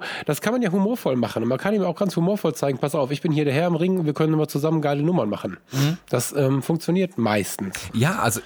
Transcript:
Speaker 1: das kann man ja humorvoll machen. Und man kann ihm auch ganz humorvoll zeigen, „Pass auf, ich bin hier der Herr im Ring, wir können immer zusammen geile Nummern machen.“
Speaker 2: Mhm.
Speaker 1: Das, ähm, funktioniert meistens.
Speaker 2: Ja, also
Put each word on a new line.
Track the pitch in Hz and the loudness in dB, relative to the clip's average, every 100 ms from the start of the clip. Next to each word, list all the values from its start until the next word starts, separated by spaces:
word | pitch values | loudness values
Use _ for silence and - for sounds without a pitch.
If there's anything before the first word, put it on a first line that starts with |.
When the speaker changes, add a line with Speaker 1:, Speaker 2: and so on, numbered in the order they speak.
| - - - | -2 -8 -4
Speaker 1:
das | 147 | -2
kann | 208 | 0
man | 247 | 0
ja | 220 | 0
humorvoll | 196 196 240 160 127 | 2 0 0 0 0
machen. | 110 113 | 0 -2
Und | 117 | -2
man | 131 | 0
kann | 196 | 0
ihm | 214 | 0
auch | 180 165 | 0 0
ganz | 190 | -2
humorvoll | - 170 208 165 | 0 0 2 0
zeigen, | - 143 127 | 0 -2 0
„Pass | 143 | -2
auf, | 160 131 | 0 -2
ich | 143 | -2
bin | 175 | 0
hier | 147 | 2
der | 147 | 2
Herr | 135 175 | 2 2
im | |
Ring, | 160 185 185 151 | 2 2 0 0
wir | |
können | 139 156 | 0 2
immer | 156 151 | 2 2
zusammen | 143 156 160 | 0 0 2
geile | 147 143 | 2 2
Nummern | 151 175 107 | 2 2 0
machen.“ | 98 104 92 - | -2 -6 -10 -6
Speaker 2:
Mhm. | 135 143 175 - | 0 0 0 -2
Speaker 1:
Das, | 127 - 143 | -2 -2 0
ähm, | 135 135 | 2 2
funktioniert | - 165 - 180 185 - | 0 -2 0 0 0 0
meistens. | 110 104 92 - 98 - - | 0 2 0 -4 -8 -8 -6
Speaker 2:
Ja, | 110 143 208 | 0 0 2
also | 117 104 | 0 -2